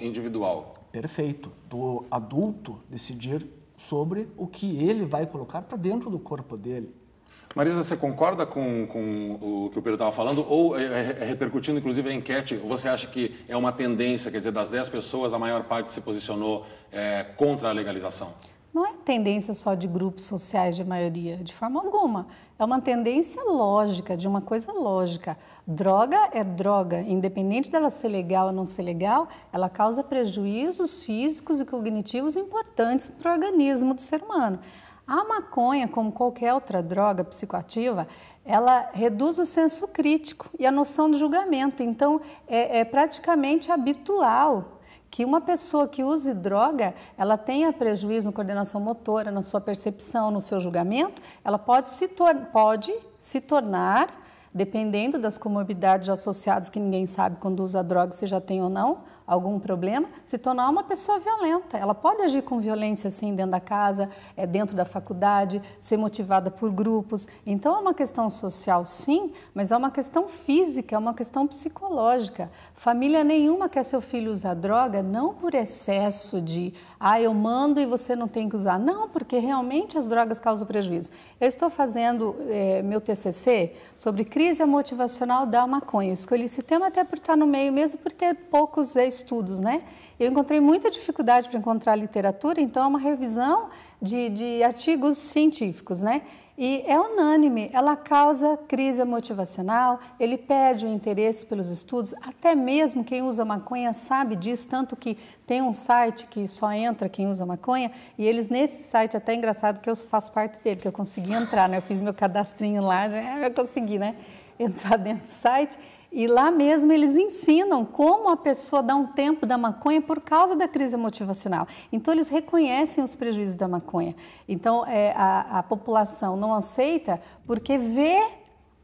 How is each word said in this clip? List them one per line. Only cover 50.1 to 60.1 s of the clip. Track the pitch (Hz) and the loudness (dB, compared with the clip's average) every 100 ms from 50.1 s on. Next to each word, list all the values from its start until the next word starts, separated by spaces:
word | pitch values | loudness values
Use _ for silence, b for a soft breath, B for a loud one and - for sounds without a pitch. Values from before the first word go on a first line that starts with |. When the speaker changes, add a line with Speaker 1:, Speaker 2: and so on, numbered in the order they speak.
| 233 214 | -2 0
Speaker 3:
no | 202 | -2
seu | 196 196 | -4 -4
julgamento, | 180 170 175 240 370 - B B | -2 -2 0 0 -2 -4 B B
ela | - 208 | -4 -2
pode | 208 254 269 | 4 2 2
se | - 370 | -4 -4
tor-, | - 339 285 233 | 4 4 4 2
pode | 220 214 220 214 440 - - | 4 4 4 -2 -6 -8 -20
se | - 262 | -8 -6
tornar, | - 294 220 180 180 214 359 - B B B | 0 2 2 0 2 2 2 -4 B B B
dependendo | 180 196 220 220 208 240 285 | -4 -2 -2 -2 -2 -2 -2
das | 220 208 | -4 -4
comorbidades | 214 202 196 185 190 190 185 | -4 -4 -4 0 4 4 2
associadas, | 190 208 196 - 196 180 | -4 -4 -4 -2 -2 -2
que | 214 | -4
ninguém | 202 190 185 | -2 -2 -2
sabe | 185 190 175 | -2 -2 -2
quando | 196 185 | -4 -2
usa | 190 185 | -2 -2
droga | 175 180 180 | 0 2 0
se | 175 196 | -2 -4
já | 190 | -4
tem | 190 190 | -2 -2
ou | 185 | -2
não | 190 226 339 - - - | 0 0 -2 -8 -12 -2
algum | 180 185 202 | 0 0 -4
problema, | 196 185 185 240 359 | -4 -2 -2 -2 -4